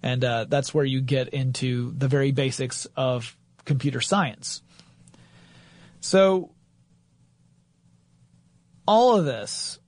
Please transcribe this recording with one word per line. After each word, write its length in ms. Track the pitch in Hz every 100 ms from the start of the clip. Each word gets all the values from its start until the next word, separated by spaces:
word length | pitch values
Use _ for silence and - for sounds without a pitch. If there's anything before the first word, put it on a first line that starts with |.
And, 220 | 127 127
uh, 220 | 123 117 110
that's 240 | 143 139
where 140 | 156 139
you 160 | 131
get 260 | 131 139 127
into 640 | 139 131 123 131 123 123
the 160 | 135 135
very 240 | 139 139
basics 540 | 135 135 123 131 - - -
of 400 | 131 123 117 - _ _ -
computer 340 | 143 147 131
science. 640 | - 196 151 - - - _ _ - _ - - - - - - - - - -
So 520 | - 190 190 190 - _ _ _ _ _ _ _ _ _ _ _ _ _ _ _ _ _ _ _ _ _ _ _ -
all 300 | 214 247 220
of 80 | 151
this 520 | 117 104 - - -